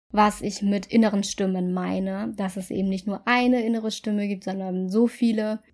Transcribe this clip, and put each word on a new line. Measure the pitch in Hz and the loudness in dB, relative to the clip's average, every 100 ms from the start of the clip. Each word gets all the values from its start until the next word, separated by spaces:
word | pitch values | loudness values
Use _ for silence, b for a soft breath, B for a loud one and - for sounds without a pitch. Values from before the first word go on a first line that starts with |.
| _ | _
was | 208 214 - | 2 4 2
ich | 208 - | -4 -2
mit | 202 202 190 | 0 0 2
inneren | 233 220 202 | 4 4 4
Stimmen | 202 - 190 185 180 | -2 -2 0 0 -2
meine, | 180 180 185 190 190 226 208 | -2 -2 -2 -2 -4 -6 -4
dass | 190 190 | -4 -4
es | 185 | -6
eben | - 190 | -2 -2
nicht | 190 202 | -2 -4
nur | 190 - | -4 0
eine | 247 247 247 226 | 2 4 2 2
innere | 226 220 | -2 -4
Stimme | - 220 208 202 | -6 -4 -2 -2
gibt, | 196 | -4
sondern | 196 190 190 185 185 | -6 -6 -4 -4 0
so | 208 240 | 2 2
viele, | - 233 220 214 220 _ | 2 0 0 -2 -4 _